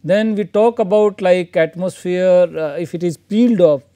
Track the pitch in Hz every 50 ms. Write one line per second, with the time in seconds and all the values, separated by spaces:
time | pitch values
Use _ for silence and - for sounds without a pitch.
0 | - 156 180 208 220 220 214 202 208 - _ 208 214 240 226 233 226 180 208 214
1 | 208 208 196 - 196 185 180 185 180 175 - 180 160 160 - 170 180 185 165 -
2 | - 180 180 180 185 185 180 180 180 170 165 160 156 151 143 160 175 - - 170
3 | 175 175 156 - _ _ 196 220 240 247 233 185 180 160 147 131 - _ _